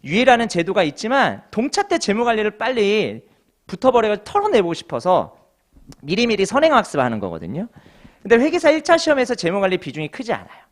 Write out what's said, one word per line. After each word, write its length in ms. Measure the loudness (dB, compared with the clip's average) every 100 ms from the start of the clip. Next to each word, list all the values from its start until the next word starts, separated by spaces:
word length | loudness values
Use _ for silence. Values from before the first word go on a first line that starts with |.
유예라는 440 | -2 2 4 4 2
제도가 360 | -2 0 0
있지만 600 | 0 -2 -2 0 0 -2 _
동차 320 | -6 -4 -2
때 140 | -2 -2
재무 260 | 0 0 0
관리를 320 | 0 -2 -4
빨리 720 | -4 0 0 0 -2 -6 _ _ _ _ -16
붙어버려서 560 | 0 2 4 2 -2
털어내보고 500 | -2 -2 2 2 2
싶어서 640 | -4 -8 -6 0 0 0 _ _ _ _ _ -20 -20
미리미리 440 | -4 -2 0 0 0
선행학습하는 760 | 2 4 2 2 0 0 -2
거거든요. 480 | -6 -8 -8 -8 -10 -14 _ _ -20 _
근데 140 | 0 2
회계사 320 | 4 2 2
일 140 | 2
차 140 | 2 2
시험에서 380 | 2 0 0 -2
재무 260 | -2 0
관리 160 | 0 -2
비중이 320 | -6 -10 -10
크지 240 | -10 -8
않아요. 300 | -8 -8 -20 _